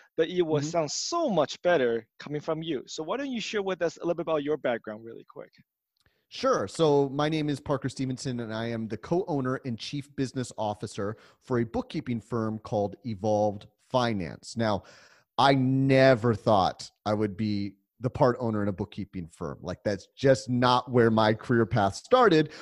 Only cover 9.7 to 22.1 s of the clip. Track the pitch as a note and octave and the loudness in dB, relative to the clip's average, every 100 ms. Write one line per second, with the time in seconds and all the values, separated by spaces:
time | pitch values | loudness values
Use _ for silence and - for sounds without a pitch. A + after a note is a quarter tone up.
9.7 | A2 - D3 - - B2+ C3 A#2+ - G#2+ | -8 -8 -10 -10 -6 -6 -4 -8 -6 -6
10.7 | G#2+ A2+ - G2+ A2 - _ - A#2+ A#2 | -6 -8 -6 -8 -8 -16 _ -2 0 0
11.7 | B3 - E3 B2+ A#2 - A#2 A2 G#2+ - | -4 -6 -6 -6 -6 -4 -4 -2 -6 -4
12.7 | G#2+ G2+ F#2+ A#2+ F#2 G#2+ G#2 G#2 G2+ - | -2 -2 -6 -10 -4 0 2 0 -2 -14
13.7 | _ _ B2+ A#2+ G#2 D#2 - - A#2 A2+ | _ _ -2 0 -2 -6 -10 -10 -2 0
14.7 | F#2+ - - - _ _ - C#3 C3+ B2+ | 0 -4 -20 -20 _ _ 2 4 4 2
15.7 | C3+ C3+ C3 C3+ A#2+ A#2+ G#2 A#2+ G2+ E2 | 2 4 6 6 6 4 2 4 4 4
16.7 | - - _ G#2 G#2+ G#2+ F#2+ G#2+ G2+ G2+ | -2 -14 _ -2 0 -2 -2 -2 -2 -4
17.7 | - _ - B2 - C3 A#2+ A#2 G#2+ G2+ | -10 _ -8 -4 2 2 2 -2 -2 -2
18.7 | F#2 G2+ - F#2 F#2+ E2 - D#2+ C2 E2 | -4 -8 -8 -10 -10 -12 -10 -10 -8 -10
19.7 | F2+ A2 G2 - - C3+ C3 - B2 B2 | -6 -4 -4 -8 0 4 4 2 2 4
20.7 | B2 - A#2+ A2+ A2 A2 A2+ - A#2 A2 | 2 2 4 6 6 4 2 2 2 2
21.7 | A#2 G2 - - | 2 0 -2 2